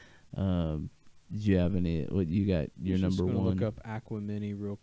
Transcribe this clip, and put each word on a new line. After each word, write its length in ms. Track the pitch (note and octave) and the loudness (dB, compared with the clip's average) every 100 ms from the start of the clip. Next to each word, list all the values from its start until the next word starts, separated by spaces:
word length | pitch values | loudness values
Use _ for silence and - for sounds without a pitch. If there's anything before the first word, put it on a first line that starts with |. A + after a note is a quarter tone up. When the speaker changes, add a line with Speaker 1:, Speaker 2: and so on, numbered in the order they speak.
| - - - - | -18 -20 -12 -2
Speaker 1:
Um, 520 | F#2+ F2 D#2+ D#2 D2+ - - - - | 0 2 0 -2 -6 -12 -20 -20 -12
did 120 | G#2 | -2
you 140 | G#2+ F#2 | 4 4
have 160 | F2 | 4
any? 300 | F#2+ E2 E2 | 2 2 0
What 240 | - G2 E2+ | 0 0 2
you 180 | F#2+ G2+ | 2 2
got? 220 | F2 C#2+ - | 2 0 -4
Your 180 | F#2 F#2 | -2 0
Speaker 2:
Just 200 | F#2 F#2 | 2 0
Speaker 1:
number 140 | F#2 | 0
Speaker 2:
gonna 120 | F#2+ | 0
Speaker 1:
one. 120 | F#2+ F#2+ | 0 0
Speaker 2:
look 40 | |
up 200 | A2 - | -2 -4
Aquamini 680 | A2+ A2 - A2 G#2 G#2 G#2 G2+ | -10 -10 -8 -8 -6 -6 -6 -6
real 220 | G2+ G2+ | -8 -10